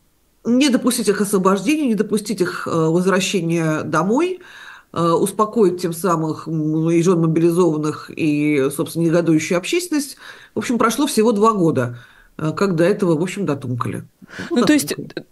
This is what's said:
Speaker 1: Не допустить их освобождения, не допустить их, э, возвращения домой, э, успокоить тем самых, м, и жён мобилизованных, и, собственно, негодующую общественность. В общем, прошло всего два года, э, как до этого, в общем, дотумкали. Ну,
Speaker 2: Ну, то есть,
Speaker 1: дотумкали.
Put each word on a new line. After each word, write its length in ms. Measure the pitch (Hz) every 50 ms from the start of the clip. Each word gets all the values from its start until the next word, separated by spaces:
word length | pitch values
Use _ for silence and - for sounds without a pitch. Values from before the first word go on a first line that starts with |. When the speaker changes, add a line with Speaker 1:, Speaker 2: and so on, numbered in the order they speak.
| _ _ _ _ _ _ _ _ -
Speaker 1:
Не 260 | 226 240 254 285 285
допустить 380 | 226 240 - 262 240 - 214
их 140 | 190 190 208
освобождения, 680 | 208 196 - 185 180 185 196 202 175 226 311 311 302
не 80 | 247 220
допустить 460 | 190 214 - 208 214 208 - 214 165
их, 260 | 180 180 - - -
э, 40 | -
возвращения 1120 | - 165 160 160 160 180 180 190 180 196 185 - - 190 165 165 170 170 165 160 156 151 -
домой, 560 | - 156 156 165 196 226 285 339 370 370 359 - - - - - - - - - _ -
э, 60 | - 170 170
успокоить 680 | 170 156 165 170 - - 214 208 208 233 214 175 180 180
тем 120 | - 170 170
самых, 540 | 165 - 190 170 160 160 156 151 - -
м, 420 | 160 165 160 151 156 156 160 160 165
и 120 | 170 170 160
жён 180 | 185 185 165
мобилизованных, 880 | 165 160 156 165 160 170 165 175 185 165 151 156 151 156 147 - - - -
и, 540 | - 165 151 147 147 147 151 151 139 131 143 151
собственно, 280 | - 156 - - 165 165
негодующую 520 | 165 156 170 175 165 160 156 160 - 185
общественность. 600 | 175 185 - 339 349 349 - 311 294 - - - - - - - - - - -
В 40 | -
общем, 180 | 214 - 247 226
прошло 260 | 247 233 226 - 302
всего 260 | - - 220 214 247
два 220 | 220 202 208 226 220
года, 440 | 196 160 165 143 131 123 123 123 - - - - _ - _ _
э, 140 | - 156 156 156
как 180 | - 202 196 180
до 80 | 156 170
этого, 320 | 180 208 202 202 175 165
в 40 | 147
общем, 240 | 175 185 - 202 196
дотумкали. 580 | 151 143 127 - 120 127 120 - 110 - - - - _ _ - - - - - -
Ну, 80 | 339 240
Speaker 2:
Ну, 60 | 226
то 80 | 180 302
есть, 160 | 285 - 147
Speaker 1:
дотумкали. 360 | - - - - - - - _